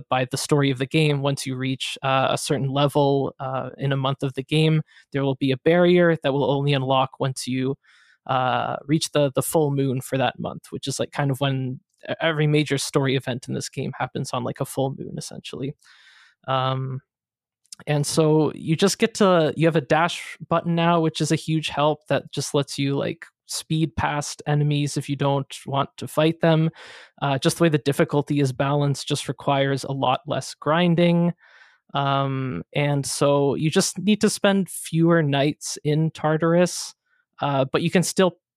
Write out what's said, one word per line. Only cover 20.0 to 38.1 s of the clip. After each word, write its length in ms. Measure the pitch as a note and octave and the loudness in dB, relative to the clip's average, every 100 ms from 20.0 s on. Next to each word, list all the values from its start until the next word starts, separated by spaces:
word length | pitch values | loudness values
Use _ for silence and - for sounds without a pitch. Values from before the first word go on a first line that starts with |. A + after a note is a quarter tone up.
| F3 - - - - | 2 -2 -12 -12 -2
button 260 | E3+ F3 E3+ | -2 0 2
now, 240 | E3+ F3 | 4 4
which 220 | D#3+ - | 2 0
is 100 | D3+ | 0
a 40 | E3 | 0
huge 340 | - D#3 D3+ | 0 -2 -2
help 360 | - D3 D3 - | 0 0 0 -2
that 240 | C#3 - | -4 -4
just 220 | - - | -8 -4
lets 240 | D3 C#3+ - | -2 -2 -2
you, 180 | C#3 C#3 | -2 -2
like, 300 | - - - _ - | -4 -6 -14 _ -12
speed 460 | - - D#3+ D#3 - | -10 -4 -2 -2 -2
past 440 | D3 D3 C#3+ - - | -2 -2 -6 -8 -2
enemies 480 | D3 D3 D3 C#3+ - | 0 2 0 -2 -4
if 140 | C#3 | -6
you 60 | C#3 | -2
don't 420 | C#3+ C#3 C3+ - - | 0 0 -4 -12 -6
want 240 | C3+ C3+ - | -4 -4 -6
to 100 | C3+ | -6
fight 320 | - D#3+ E3 | 0 0 2
them. 300 | E3 D#3+ D#3+ - - - - - | 2 4 2 -2 -16 -20 -20 -6
Uh, 160 | C#3+ C3+ | -2 0
just 200 | E3 - | 0 2
the 60 | |
way 60 | E3+ | 2
the 80 | D3 | 2
difficulty 640 | - - E3 D3 C#3 D3 | 0 0 2 0 0 2
is 140 | C#3 | 0
balanced 540 | B2+ C#3 D3 C#3+ C3+ - | 0 0 2 0 -2 -2
just 200 | C#3+ - | -4 -4
requires 560 | C#3 - C#3 C#3 C#3 | -6 0 0 2 -2
a 80 | - | -4
lot 300 | C3+ B2+ C3 D3 | -2 0 0 -2
less 280 | C3 - | -6 -6
grinding. 800 | - - D#3+ F3 E3 F3 E3+ E3+ - _ - - _ _ | -6 0 2 4 4 4 4 0 -2 _ -20 -20 _ _
Um, 720 | C#3+ C#3 C#3 C#3 C3+ C3 F2 - | -4 0 0 0 -2 -4 -6 -6
and 320 | - C#3+ C#3+ C3+ | -2 0 0 -2
so 500 | - C#3+ C#3+ C#3+ B2 | 0 2 4 2 0
you 140 | D#3 | 0
just 300 | F#3 - - | 2 0 0
need 220 | F3+ G#3 | 0 2
to 80 | G#3+ | 2
spend 400 | - G3+ G3 F3+ | 2 2 2 0
fewer 520 | - - D#3+ E3 E3+ | -6 -4 2 4 4
nights 560 | D3 C#3 C#3+ - - - | 2 2 0 -2 -8 -6
in 280 | D3+ D3+ D#3+ | -2 0 0
Tartarus, 840 | - D3+ D#3 E3 E3+ F3+ - - - _ _ _ - | -2 -2 0 2 4 2 -2 -12 -14 _ _ _ -6
uh, 240 | C#3+ C#3 C3 | -2 0 0
but 160 | D#3 | 0
you 100 | E3 | 0
can 120 | F#3 | 2
still 340 | D#3+ | 2